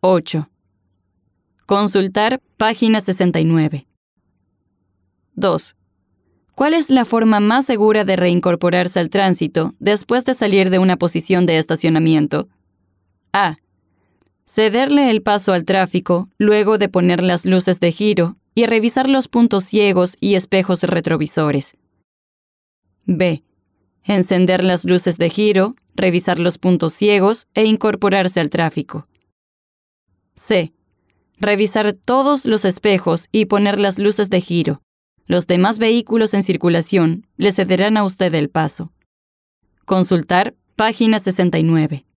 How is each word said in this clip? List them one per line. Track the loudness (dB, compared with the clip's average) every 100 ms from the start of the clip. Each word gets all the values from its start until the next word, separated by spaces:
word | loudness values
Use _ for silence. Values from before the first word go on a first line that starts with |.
ocho. | 2 0 0 -8 -8 _ _ _ _ _ _ _ _ _ _ _ -2
Consultar | 0 0 0 -2 0 -2 -2 _ _
página | -2 0 0 0
sesenta | 0 0 0 0
y |
nueve. | 0 2 0 -4 -14 _ _ _ _ _ _ _ _ _ _ _ _ _ _
Dos. | -4 -2 -2 -6 _ _ _ _ _ _ _ _
¿Cuál | -2 0
es | 0 2
la | 2
forma | 2 2 2 2
más | 2 0 0
segura | 0 2 2 0
de | 0
reincorporarse | 2 2 0 0 0 0 -2 -2
al | -2
tránsito | 0 0 0 -2 -4 -4 -4
después | -2 -2 0 -2
de | -2
salir | -2 0 2 2
de | 2
una | 2 2
posición | -2 -4 -2 0
de | 2 0
estacionamiento? | 0 -2 0 2 2 2 0 -4 -6 _ _ _ _ _ _ _ _
A. | -2 -2 -4 _ _ _ _ _ _ _ _ _
Cederle | 0 2 2 2 2 2
el | 0
paso | 0 0 0
al | -2
tráfico | 0 0 0 -4 -2 -4 -4 _
luego | 2 2 2 2
de | 0
poner | 2 2 2
las | 0 -2
luces | 0 0 0 0
de | -2
giro | 0 0 0 -2 -4 _
y | -2
revisar | 0 2 0 0 0
los | 0 0
puntos | 0 2 2
ciegos | -2 0 2 2 0 -2
y | -2 -2
espejos | 0 0 0 -2
retrovisores. | -2 -2 -2 -4 -4 -2 -2 -2 -6 _ _ _ _ _ _ _ _ _ _ _ _ _
B. | -4 0 0 -2 _ _ _ _ _ _
Encender | -4 -2 0 2 2 2
las | 0 -2
luces | 0 0 0 -2
de | -4
giro, | 0 0 2 0 -4 _ -4
revisar | -2 0 -2 -2
los | -2 -2
puntos | 0 0 -2
ciegos | -2 0 2 2 -2 -6
e | -2
incorporarse | 0 2 0 0 0 0 0 -2
al | -4
tráfico. | -2 -4 -4 -10 -12 -16 _ _ _ _ _ _ _ _ _ _ _ _ _
C. | -4 -2 -4 _ _ _ _ _ _ _
Revisar | -2 0 0 0 -2
todos | -4 -2 0 0 0 0
los | 0
espejos | 0 -2 0 0 0 -4 -2
y | -2 0
poner | 0 0 0
las | -2 0
luces | -2 0 0
de | -2
giro. | -2 -2 -2 -4 _ _ _ _ _
Los | -4 0
demás | 0 2 0
vehículos | 0 0 0 0 0
en | 0
circulación | -2 -2 0 0 0 0 0 -2 -10 -2
le | -2
cederán | 0 -2 0 2 0
a |
usted | -2 -2 -2
el | 0 -2
paso. | -2 -4 -6 -16 _ _ _ _ _ _ _ _ _
Consultar | -4 -2 2 0 0 0 0 _ _ -4
página | -4 0 0 2
sesenta | -2 0 0 2
y |
nueve. | 2 2 0 -6 _